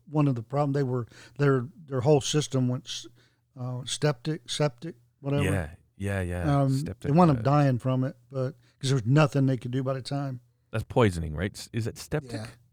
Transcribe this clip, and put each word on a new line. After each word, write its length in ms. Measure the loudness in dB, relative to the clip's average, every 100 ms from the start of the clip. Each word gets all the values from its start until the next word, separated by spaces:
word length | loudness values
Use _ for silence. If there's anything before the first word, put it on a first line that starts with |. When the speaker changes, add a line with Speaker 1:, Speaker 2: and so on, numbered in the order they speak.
| -6
Speaker 1:
one 180 | 0 2
of 80 | 0
the 80 |
problems. 320 | -2 0 0 0
They 80 |
were, 240 | 0 -2 -4 -12 -12 0
their, 260 | 4 4 0 -10 -8
their 140 | 0
whole 200 | 4 4
system 460 | 4 -2 0 0 0
went 180 | -2 -6
s-, 220 | -12 -12 _ _ _ _ -12
uh, 220 | -10 -8 -8
septic, 600 | -2 0 0 -4 -6 -6
septic, 460 | -2 -2 -2 -14 -14 _ _
whatever. 220 | -4 0
Speaker 2:
Yeah, 260 | 0 0 -4 -10 _ -8
yeah, 240 | -4 -2
yeah. 400 | -2 -2 0 2
Speaker 1:
Um, 80 | 2 0
Speaker 2:
Septic, 220 | -4 -6
Speaker 1:
they 120 | 0
wound 200 | 4 4
up 80 | 4
Speaker 2:
uh, 20 |
Speaker 1:
dying 380 | 2 2 4 2
from 240 | 0 -2
it, 120 | -2 -6 _
but, 240 | -8 -6 -8 _ _
'cause 100 | -2
there 60 | -2
was 100 | 2
nothing 380 | 4 4 4 2
they 100 | 0
could 140 | -4
do 100 | -4
by 100 | -4
the 80 | -6
time. 380 | -6 -6 -6 -8 -14 _ _
Speaker 2:
That's 120 | -8
poisoning, 500 | -2 4 4 4 -4 -4
right? 160 | -4 -6
S-, 140 | -10
is 140 | -6 -6
it 100 | -8
septic? 340 | -6 -6 -6
Speaker 1:
Yeah. 140 | -10 -10 -16 _